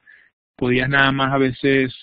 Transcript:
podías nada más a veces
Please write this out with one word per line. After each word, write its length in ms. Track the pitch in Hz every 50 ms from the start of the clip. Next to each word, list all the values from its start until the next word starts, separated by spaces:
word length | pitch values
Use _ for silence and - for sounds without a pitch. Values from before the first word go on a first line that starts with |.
| _ - - _ _ _ _ _ _ _ _
podías 320 | - 131 123 123 123 127 139
nada 240 | 139 139 139 135 135
más 180 | 139 135 131
a 60 | 139
veces 580 | 139 135 131 123 - - 139 135 135 131 127 - -